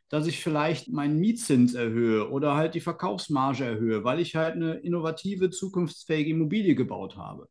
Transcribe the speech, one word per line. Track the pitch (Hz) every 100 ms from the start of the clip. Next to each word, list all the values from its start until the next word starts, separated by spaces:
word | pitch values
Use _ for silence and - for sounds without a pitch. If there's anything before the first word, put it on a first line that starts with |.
| _
dass | 151 160
ich | 156
vielleicht | 170 151 156 156 -
meinen | 151 143 156
Mietzins | 202 233 - 131 123 123
erhöhe | 117 113 117 110 104
oder | 135 147 147
halt | 165
die | 170
Verkaufsmarge | 170 165 180 101 - 139 135 127
erhöhe, | 123 110 113 107
weil | 117 151
ich | 165 160
halt | 160 170
eine | 165
innovative, | 165 175 170 160 160 196 190 185
zukunftsfähige | - 190 185 175 - - 156 147
Immobilie | 160 156 214 196
gebaut | 127 120 95 95 -
habe. | 101 101 -